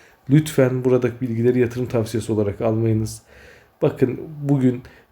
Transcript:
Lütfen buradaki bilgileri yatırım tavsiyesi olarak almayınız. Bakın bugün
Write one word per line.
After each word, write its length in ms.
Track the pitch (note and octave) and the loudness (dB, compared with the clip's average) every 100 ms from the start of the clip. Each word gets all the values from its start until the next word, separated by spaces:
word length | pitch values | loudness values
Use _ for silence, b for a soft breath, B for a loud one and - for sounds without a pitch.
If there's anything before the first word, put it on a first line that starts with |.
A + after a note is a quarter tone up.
| b b - | b b 2
Lütfen 560 | D3+ D#3 - B2+ B2+ B2+ | 2 4 2 2 2 2
buradaki 360 | B2 A#2+ A#2 | 2 0 -4
bilgileri 380 | B2+ A2+ A#2+ B2+ | -4 0 2 2
yatırım 260 | A#2 B2 A#2+ | 0 -2 -4
tavsiyesi 460 | A#2 A2 A2+ G#2+ | -2 -2 -4 -2
olarak 300 | G#2+ G2+ G2+ | -2 -2 -2
almayınız. 600 | A2+ A2 A2+ A2 A2 - B B B B B _ | -2 0 0 0 -2 -8 B B B B B _
Bakın 400 | D3 - C3+ - D#3+ D3+ | -2 0 -2 -2 -12 -6
bugün 400 | C#3 C#3+ B2+ A#2+ B B _ | 0 2 2 0 B B _